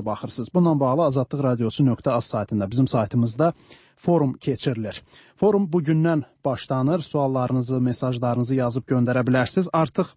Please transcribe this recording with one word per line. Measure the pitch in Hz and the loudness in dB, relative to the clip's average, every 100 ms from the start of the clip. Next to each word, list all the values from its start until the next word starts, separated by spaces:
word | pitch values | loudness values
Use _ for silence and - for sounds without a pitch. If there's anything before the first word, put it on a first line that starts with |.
| 107 | -6
baxırsınız? | 104 117 - 113 | -6 -8 -10 -4
Bununla | 175 170 151 | 2 2 2
bağlı | 135 139 | 2 2
Azadlıq | 160 135 127 143 | 2 0 -2 -2
radiosu | 135 120 113 - | 0 0 -2 2
nöqtə | 135 113 - | 2 2 0
az | 120 - | -2 -2
saytında, | 113 101 107 98 | -4 -2 -2 -2
bizim | 117 131 | 0 2
saytımızda | 127 104 120 117 113 165 - - - _ _ | 2 0 0 0 2 0 0 -14 -20 _ _
forum | - 170 139 | 0 2 2
keçirilir. | 131 - 127 - 113 104 - - - - _ | -2 -4 -4 -2 -4 -6 -10 -16 -20 -20 _
Forum | 196 202 196 | 2 4 2
bugündən | 175 147 156 165 160 127 _ 143 | 0 2 2 2 0 -2 _ -4
başlanır. | 120 - 131 131 180 | -4 -4 0 0 0
Suallarınızı, | - 151 139 131 123 127 123 131 | -2 -2 0 0 0 -2 -2 0
mesajlarınızı | 127 120 127 123 123 120 120 131 | 0 -2 -4 -2 -2 -2 0 0
yazıb | 120 123 - | 0 -4 -2
göndərə | 127 120 127 123 | 0 2 2 2
bilərsiniz. | 131 120 - 175 | 2 2 0 0
Artıq | 165 156 - 180 | 0 0 0 -4